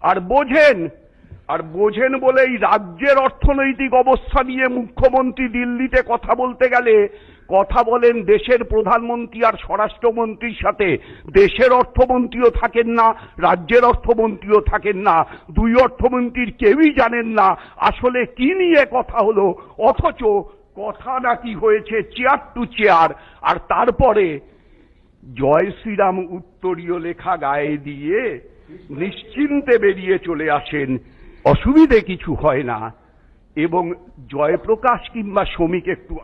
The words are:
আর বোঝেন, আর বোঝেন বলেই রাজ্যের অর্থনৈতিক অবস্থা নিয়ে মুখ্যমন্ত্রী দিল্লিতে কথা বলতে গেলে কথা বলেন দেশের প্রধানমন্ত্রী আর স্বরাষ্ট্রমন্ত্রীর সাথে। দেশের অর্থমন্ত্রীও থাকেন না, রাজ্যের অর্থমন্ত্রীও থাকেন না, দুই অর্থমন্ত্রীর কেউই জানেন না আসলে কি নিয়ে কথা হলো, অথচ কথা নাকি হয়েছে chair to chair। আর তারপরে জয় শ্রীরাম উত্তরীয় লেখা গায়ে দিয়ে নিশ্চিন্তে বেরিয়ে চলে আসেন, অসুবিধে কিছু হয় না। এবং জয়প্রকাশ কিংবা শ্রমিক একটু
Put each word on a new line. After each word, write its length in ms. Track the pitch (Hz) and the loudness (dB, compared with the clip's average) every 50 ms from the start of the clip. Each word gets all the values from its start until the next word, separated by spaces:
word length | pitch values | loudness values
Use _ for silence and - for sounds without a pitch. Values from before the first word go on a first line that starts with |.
আর 180 | - 170 190 190 | -2 -2 -2 -2
বোঝেন, 720 | 180 180 247 277 294 233 262 311 302 294 240 180 165 151 - - _ _ _ _ _ _ - - _ | -2 0 0 0 0 2 4 4 6 4 4 2 -2 -8 -10 -14 _ _ _ _ _ _ -20 -16 _
আর 140 | - 151 165 | -6 -6 -6
বোঝেন 560 | 165 160 160 185 208 214 - 214 254 262 269 262 | -6 -8 -4 0 0 0 0 0 0 0 0 0
বলেই 380 | 262 262 262 262 262 262 247 | 0 2 4 4 2 2 0
রাজ্যের 600 | 214 - 170 202 208 202 175 165 165 262 285 269 | 0 0 0 0 0 -2 -6 -10 -2 0 2 2
অর্থনৈতিক 760 | 269 262 262 - - - 277 277 277 277 269 254 269 269 254 247 | 2 2 0 0 0 0 2 2 2 0 0 -2 -2 -2 0 2
অবস্থা 500 | 254 247 262 262 - - - - 277 254 | 2 4 4 2 2 0 -2 -2 -2 -2
নিয়ে 240 | 254 254 262 262 | -2 -2 -2 -2
মুখ্যমন্ত্রী 800 | 254 247 254 233 - - - 262 254 254 262 254 254 - - 262 | -2 -2 -4 -6 -8 0 2 2 2 4 2 0 -2 -4 -4 -6
দিল্লিতে 540 | 240 220 247 247 240 240 240 262 254 254 254 233 | -4 -4 -4 -4 -4 -4 -4 -4 -2 0 -2 0
কথা 280 | 202 233 226 - - 240 | 0 -2 -4 -2 -2 -2
বলতে 340 | 240 254 254 240 - 254 247 | -2 -2 -4 -2 0 0 0
গেলে 380 | 247 247 247 233 220 208 202 - - - - - - _ _ | 2 2 2 4 4 4 2 0 -4 -12 -20 -20 -20 _ _
কথা 360 | - 180 196 196 - - 240 233 | -2 0 0 0 2 0 0 2
বলেন 400 | 226 240 240 240 240 240 233 185 | 2 2 2 4 2 2 2 2
দেশের 400 | 180 214 208 - 240 247 233 233 | 2 2 2 2 0 0 0 0
প্রধানমন্ত্রী 800 | - 214 220 220 190 233 233 233 233 240 240 233 226 - 226 233 | 0 -2 0 2 2 0 0 0 -4 -6 -6 -8 -10 -4 -2 0
আর 100 | 226 208 | 0 0
স্বরাষ্ট্রমন্ত্রীর 1000 | - - - 180 202 214 - - - 233 233 220 233 233 220 208 - 233 233 214 - | -2 -6 -6 -4 -2 -4 -4 -4 -2 -2 -2 0 -2 -4 -6 -6 -8 -10 -10 -10 -4
সাথে। 360 | - 196 208 - 202 180 139 - - - - - - - - | -4 -4 -2 0 0 0 0 -2 -4 -10 -20 -20 -14 0 2
দেশের 380 | 190 202 180 - 226 240 254 254 | 4 4 4 4 2 2 4 4
অর্থমন্ত্রীও 760 | 254 - - - 220 254 247 254 247 240 233 - 240 247 233 | 2 0 0 0 0 2 2 2 0 -2 -2 -2 0 2 2
থাকেন 380 | 233 - 233 226 - 233 233 | 2 0 -2 -2 0 -2 -2
না, 260 | 233 233 226 226 226 214 - - - _ | 0 0 2 2 2 2 -2 -8 -20 _
রাজ্যের 460 | - 175 165 180 180 165 147 233 240 247 | -2 0 0 0 0 0 2 2 4 4
অর্থমন্ত্রীও 800 | 240 240 - - 226 233 220 226 220 202 - - 202 208 208 | 4 2 2 0 0 0 0 0 -2 -4 -6 -2 2 2 2
থাকেন 360 | 208 - 214 208 190 208 196 | 2 0 -2 -2 -2 -4 -4
না, 280 | 185 208 196 165 160 151 - - - - - | -2 0 2 2 2 0 -2 -6 -16 -20 -8
দুই 240 | 151 208 220 226 233 | -4 -2 0 2 4
অর্থমন্ত্রীর 760 | 247 254 240 247 - 220 247 254 247 240 240 240 247 247 208 | 4 4 2 2 -2 -2 0 0 -2 -2 -4 -4 -6 -6 -6
কেউই 400 | - - 233 208 233 302 320 302 | -4 0 2 4 4 6 4 4
জানেন 360 | 269 262 240 226 240 233 226 | 4 2 0 0 0 -2 -4
না 300 | 226 220 214 190 190 170 - - - - | -2 0 2 2 2 2 0 -6 -14 -6
আসলে 480 | - 156 214 - - 240 247 247 247 233 | -2 0 0 0 0 -2 -2 0 -2 -2
কি 300 | - - - 254 294 370 | -4 -4 -2 -2 0 0
নিয়ে 300 | 381 370 349 330 294 269 - | 0 2 2 4 4 2 2
কথা 340 | 226 254 220 - - 233 196 | 0 -4 -4 -2 -2 0 0
হলো, 300 | 214 220 196 196 185 165 - - - - | 0 2 2 0 0 -2 -4 -10 -18 -6
অথচ 460 | - 220 226 214 - - 320 - - 247 214 202 202 - - - _ _ _ _ | 0 0 0 2 0 -2 -4 -4 -2 0 0 0 0 -2 -6 -12 _ _ _ _
কথা 440 | 190 208 214 202 - - 247 254 262 | -12 -12 -12 -12 -12 -10 -8 -6 -4
নাকি 340 | 254 247 240 - - 233 214 | -2 -2 -2 -4 -6 -10 -6
হয়েছে 460 | 151 220 220 214 220 214 214 220 220 | -2 0 2 2 0 0 -4 -6 -6
chair 400 | 202 220 - 240 247 262 - - - - - | -6 -6 -8 -4 0 0 0 0 -4 -8 -10
to 60 | 240 240 | -8 -8
chair। 480 | - - 220 208 196 175 165 165 156 - - - - - _ | -8 -4 0 2 4 4 4 4 2 0 -6 -16 -20 -18 _
আর 140 | - 156 175 | -4 -2 -2
তারপরে 840 | - - - 175 180 240 247 - - 269 247 214 214 190 165 151 139 - _ _ _ _ _ _ _ _ _ _ _ _ _ _ _ - 131 123 | -2 -4 -2 -2 0 0 0 2 2 2 2 4 2 0 0 -2 -8 -12 _ _ _ _ _ _ _ _ _ _ _ _ _ _ _ -20 -16 -8
জয় 380 | 127 135 139 151 165 185 202 | -2 0 2 2 2 2 -2
শ্রীরাম 480 | - - - 220 208 190 196 190 185 190 | -6 -10 -10 -6 -2 0 0 0 0 -2
উত্তরীয় 800 | 185 170 180 185 170 - _ _ 180 185 175 165 175 170 175 175 | -6 -8 -10 -14 -14 -18 _ _ -6 -6 -6 -6 -6 -6 -8 -6
লেখা 380 | 165 175 165 - - 180 180 | -6 -10 -10 -8 -6 -6 -4
গায়ে 400 | 160 143 139 143 147 147 151 151 | -4 -2 -2 -2 -2 -2 -4 -6
দিয়ে 640 | 147 139 147 143 139 143 156 190 233 262 208 147 120 - - _ _ _ - 160 185 - - | -6 -8 -12 -14 -10 -6 -4 -2 -2 -2 -4 -8 -10 -14 -20 _ _ _ -20 -20 -20 -20 -16
নিশ্চিন্তে 880 | 139 139 180 202 - - - - - 262 294 285 285 285 285 262 240 | -10 -8 -8 -8 -8 -12 -16 -12 -6 -4 -4 -2 -2 -2 0 2 2
বেরিয়ে 420 | 220 208 202 185 190 185 185 190 180 | 2 2 2 0 0 -2 -2 -2 -2
চলে 320 | - 170 165 147 160 151 | -2 -6 -6 -4 -2 -2
আসেন, 460 | 147 143 143 - 147 147 139 131 131 120 - - - - - - - - - | -2 -2 -4 -6 -6 -6 -4 -4 -6 -6 -8 -12 -20 -20 -20 -20 -14 -2 0
অসুবিধে 560 | 139 151 - - 233 277 311 320 269 247 220 | 2 2 2 2 2 6 6 6 6 6 2
কিছু 320 | - - 185 - - 170 143 | 0 -2 -6 -8 -6 -6 -6
হয় 300 | 135 147 151 131 139 139 | -2 0 0 0 0 -2
না। 280 | 120 117 107 110 113 113 _ _ _ _ _ _ _ _ _ _ _ _ | -4 -6 -8 -8 -12 -12 _ _ _ _ _ _ _ _ _ _ _ _
এবং 380 | 151 156 170 170 180 175 170 175 - - - - 151 127 | -4 -4 -2 -2 -2 -2 -4 -8 -12 -14 -20 -20 -20 -18
জয়প্রকাশ 840 | 113 139 143 147 151 175 - - 214 220 220 - 247 240 - - - | -10 -4 -2 0 0 0 -2 -2 -2 -2 0 0 0 -2 -2 -4 -10
কিংবা 360 | - 226 208 202 196 202 185 | -10 -10 -10 -4 -4 -4 -4
শ্রমিক 420 | - - - 170 160 180 175 160 | -4 -4 -4 -2 -2 -2 -4 -4
একটু 300 | 185 180 - - - 165 156 | -6 -8 -8 -10 -14 -14 -12